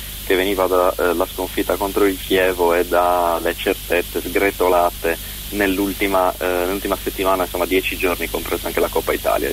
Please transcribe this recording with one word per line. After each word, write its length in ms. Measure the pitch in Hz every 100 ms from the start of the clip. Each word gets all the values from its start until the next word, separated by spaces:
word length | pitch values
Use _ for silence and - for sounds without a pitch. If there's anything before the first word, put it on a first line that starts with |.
| - -
che 120 | - 92
veniva 300 | 95 98 92
da, 280 | 90 90 -
eh, 180 | 87
la 120 | 85 92
sconfitta 500 | - 113 - 98 90
contro 280 | 98 98
il 140 | 101 95
Chievo 560 | - 95 92 90 87
e 100 | 85
dalle 720 | 87 87 87 90 87 82 82 87
certezze 640 | 104 92 - 87 87 87
sgretolate 960 | 90 95 98 98 90 87 87 - 85 82 - - -
nell'ultima, 800 | 101 101 92 101 92 101 95 90 -
eh, 80 | 90 90 90
nell'ultima 320 | 98 98 92
settimana, 420 | - - 95 95
insomma, 200 | 90 92
dieci 320 | 85 92 - 87
giorni, 320 | 90 85 82
compresa 380 | 82 82 85 82
anche 120 | 80
la 100 | 85
Coppa 260 | - -
Italia. 360 | 73 - 50 65